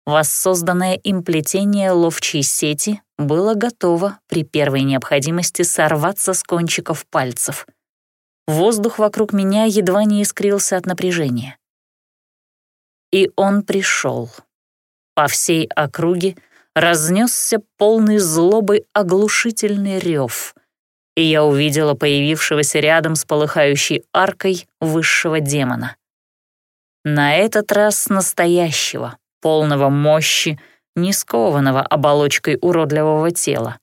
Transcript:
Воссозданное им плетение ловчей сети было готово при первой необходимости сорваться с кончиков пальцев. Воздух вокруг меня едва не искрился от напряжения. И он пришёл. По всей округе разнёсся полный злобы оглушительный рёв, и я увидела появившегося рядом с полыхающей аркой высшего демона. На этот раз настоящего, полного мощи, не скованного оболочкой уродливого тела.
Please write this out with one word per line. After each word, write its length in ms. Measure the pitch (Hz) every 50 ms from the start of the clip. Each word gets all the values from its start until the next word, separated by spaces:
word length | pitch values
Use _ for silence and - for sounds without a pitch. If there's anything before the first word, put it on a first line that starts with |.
| -
Воссозданное 880 | 147 151 156 151 - - - - 190 185 175 170 185 180 180 185 185 185
им 280 | - - 202 190 180
плетение 680 | 175 180 165 156 147 - - 190 202 208 202 202 196 190
ловчей 520 | 180 170 170 165 165 - - - - 156
сети 600 | 139 - - - 165 147 151 147 - 214 208 202 _ _ - -
было 340 | 147 139 151 175 196 214
готово 680 | 226 202 233 240 - - 175 175 170 170 196 202 202 - _
при 160 | - - 170
первой 420 | 147 - - 147 143 139 135 135 135
необходимости 760 | 135 135 127 - - 147 143 131 160 165 180 170 - - -
сорваться 720 | 175 - - - 156 156 160 151 156 180 202 - - 196
с 100 | 185 -
кончиков 640 | - - 175 170 170 170 - - - - 165 - - _
пальцев. 560 | - 156 131 127 117 - - - - - - _ _ _ _ _ _ _ _ _ _ _ _ _ _ _ -
Воздух 520 | - 156 156 180 226 233 208 208 233 - -
вокруг 360 | 214 208 208 208 214 208 208
меня 300 | 196 190 190 196 214 220
едва 400 | 220 196 214 180 180 180 208 214
не 180 | 214 208 208
искрился 560 | 208 - - - 202 202 202 202 - - 196 185
от 80 | 180
напряжения. 720 | 185 180 175 185 180 175 170 151 131 123 117 120 135 - _ _ _ _ _ _ _ _ _ _ _ _ _ _ _ _ _ _ _ _ _ _ _ _ _ _ _ _ _ _ -
И 180 | - 196 190 - -
он 260 | - 196 196 196 202
пришёл. 680 | 196 - 196 196 185 - - - - 131 123 123 117 110 - - _ _ _ _ _ _ _ _ _ _ _ _ _ _ -
По 120 | 160 147 139
всей 380 | - - - - 170 165 160
округе 680 | - - - 151 143 - - 160 170 185 175 175 190 180 - _ _ _ _ _ _ -
разнёсся 880 | 160 165 170 170 151 151 165 180 202 240 240 - - - - 226 214 - _ _ -
полный 400 | 208 214 226 226 214 214 214 208
злобы 680 | 190 165 156 165 170 185 214 226 208 202 208 214 - _
оглушительный 1080 | - 208 202 170 185 196 214 208 - - - 233 220 - 214 202 208 202 196 196 190 185
рёв, 560 | 180 175 160 143 131 117 - - - - - _ _ _ _ _ _ _ _ _ _ _ -
и 60 | 165
я 220 | 165 160 156 151 151
увидела 500 | 151 139 139 151 151 139 156 156 147 139
появившегося 840 | 143 151 147 143 143 143 151 160 156 - - 156 147 151 - - 151
рядом 360 | 151 151 160 165 156 160 160
с 80 | 151 -
полыхающей 800 | - 156 151 151 147 - 170 147 143 143 139 - - 165 - - _
аркой 560 | - 175 190 196 - - - 190 185 175 - _ _ -
высшего 600 | 160 160 156 165 160 - - - - 165 156 160
демона. 560 | 147 139 143 147 135 127 120 117 117 123 - _ _ _ _ _ _ _ _ _ _ _ _ _ _ _ _ _ _ _ _ _ -
На 320 | 151 147 147 143 143 151
этот 360 | 175 208 226 - 214 208 -
раз 360 | 202 202 208 214 202 - - -
настоящего, 1080 | 202 190 185 - - - 175 170 175 175 170 160 143 - - - - 127 120 123 - _ _ _ _ _
полного 480 | - 160 156 156 151 151 143 139 139 139
мощи, 720 | 143 143 147 151 151 160 156 - - - - 170 151 - - _ _ _ _ _ -
не 180 | 165 175 196
скованного 680 | 196 - - - - 240 226 190 147 143 139 135 131 135
оболочкой 800 | - - 151 151 139 147 143 147 147 143 143 - - - 127 -
уродливого 720 | - 175 170 165 160 143 147 151 156 156 156 156 160 170
тела. 480 | 175 - - - 139 123 117 117 117 -